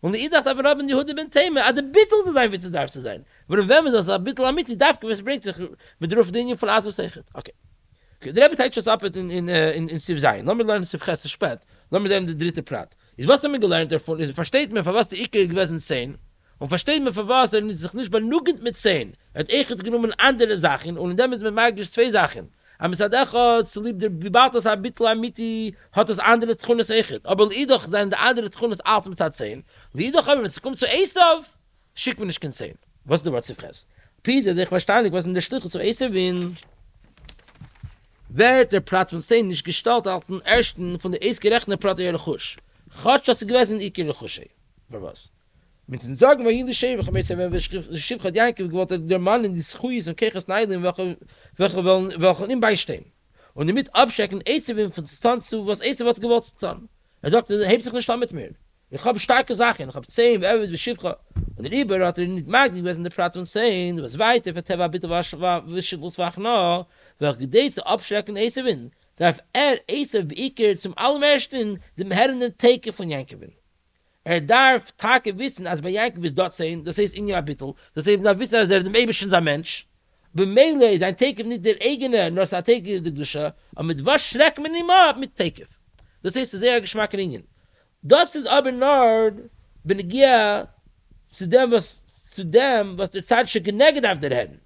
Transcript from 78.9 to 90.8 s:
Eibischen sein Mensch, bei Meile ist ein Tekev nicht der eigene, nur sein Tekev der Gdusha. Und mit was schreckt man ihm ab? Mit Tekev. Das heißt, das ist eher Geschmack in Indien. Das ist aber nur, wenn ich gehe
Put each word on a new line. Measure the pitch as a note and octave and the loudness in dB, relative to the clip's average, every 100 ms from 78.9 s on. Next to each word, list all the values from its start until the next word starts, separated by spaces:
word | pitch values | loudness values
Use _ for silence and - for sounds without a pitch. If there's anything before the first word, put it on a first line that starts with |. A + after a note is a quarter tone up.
Eibischen | G#3+ A#3+ G#3+ G3 | 2 2 2 2
sein | F3+ | 2
Mensch, | E3 D3 E3 - - _ _ _ _ | 2 -2 -4 -10 -12 _ _ _ _
bei | D#3 F#3+ | -2 2
Meile | G#3 D4+ D4+ A#3 | 4 4 6 4
ist | F#3+ | 4
ein | F#3 | 0
Tekev | F3 C4 G3+ A3+ | 0 0 0 -8
nicht | A#3 | -4
der | F3 G#3+ | -2 0
eigene, | G#3+ C#4+ C4 A#3 E3+ | 0 -2 0 0 0
nur | E3+ F#3 | 0 -2
sein | F3+ | -2
Tekev | F3 A#3+ F#3 G3 | 2 2 2 -6
der | E3 | -4
Gdusha. | C#3+ C#3+ D3 D3+ - _ | -6 -8 -4 -6 -8 _
Und | - D#3+ | -8 -6
mit | D#3 | -2
was | D3 D4 - | 2 2 0
schreckt | A#3 D#4 D#4 | 2 2 2
man | D4+ | -6
ihm | E4 E4+ | -6 4
ab? | F#4 E4+ C4 | 6 6 4
Mit | C4+ - | -6 -8
Tekev. | F3 - - _ _ _ - _ | -12 -12 -20 _ _ _ -20 _
Das | F#3 | -8
heißt, | G#3+ B3+ | -4 -6
das | G3 | -2
ist | A#3 | 0
eher | A#3+ | 0
Geschmack | G3 G#3+ G#3+ | -2 -4 -4
in | G3 | -4
Indien. | F#3 A#2 - _ _ _ _ _ | -6 -8 -14 _ _ _ _ _
Das | C#3+ C#4 F4 | 4 4 4
ist | D#4 C4 | -2 0
aber | C#4 C4 | 2 2
nur, | B3+ C4 C#4+ A#3+ A3 A3 G#3 A#3+ _ _ _ | 0 2 4 4 4 0 -2 -20 _ _ _
wenn | D3+ G3 | -6 -4
ich | F3 | -4
gehe | A#3 C4+ B3 G#3 G#3 - _ | 4 6 6 2 -2 -6 _